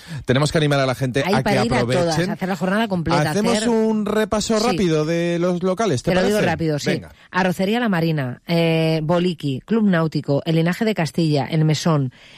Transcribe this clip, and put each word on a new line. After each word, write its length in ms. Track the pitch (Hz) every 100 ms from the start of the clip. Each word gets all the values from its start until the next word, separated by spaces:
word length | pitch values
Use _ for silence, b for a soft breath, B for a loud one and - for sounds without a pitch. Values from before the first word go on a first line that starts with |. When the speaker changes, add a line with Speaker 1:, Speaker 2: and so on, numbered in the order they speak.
| B 147 -
Speaker 1:
tenemos 260 | 127 147
que 60 | 165
animar 220 | 151 143
a 80 | 131
la 80 | 123
gente 260 | 131 127
Speaker 2:
Ahí 120 | 135 135
Speaker 1:
a 20 |
que 60 |
Speaker 2:
para 220 | 131 - -
ir 60 | -
a 40 |
todas, 160 | - 180
Speaker 1:
aprovechen. 320 | 170 160 180
Speaker 2:
hacer 180 | 208 185
la 60 | 196
jornada 320 | 185 202 226
completa, 420 | 180 147 139 151
Speaker 1:
Hacemos 280 | 180 220 220
Speaker 2:
hacer 120 | 226
Speaker 1:
un 380 | 226 220 220 202
repaso 500 | 208 208 214 - 220
Speaker 2:
Sí. 200 | 220 185
Speaker 1:
rápido 260 | 180 156
de 340 | 151 170 170 170
los 240 | 175 180
locales, 380 | 185 185 226 147
¿te 100 | -
Speaker 2:
Te 40 | 180
lo 60 |
digo 120 | 190 208
Speaker 1:
parece? 120 | 180
Speaker 2:
rápido, 280 | 160 160 147
sí. 120 | -
Speaker 1:
Venga. 200 | - - B B
Speaker 2:
Arrocería 520 | 180 185 175 190 233
La 80 | 233
Marina, 520 | 175 165 151 127 - -
eh, 540 | 170 165 160 160 160
Boliqui, 560 | 156 175 180 165 143 131 -
Club 180 | 226
Náutico, 580 | 202 170 160 147 139 139 -
El 100 | 165
Linaje 300 | 165 180 220
de 100 | 196
Castilla, 500 | 156 - 160 147 127
El 200 | 160 156
Mesón, 480 | 147 175 151 131 B B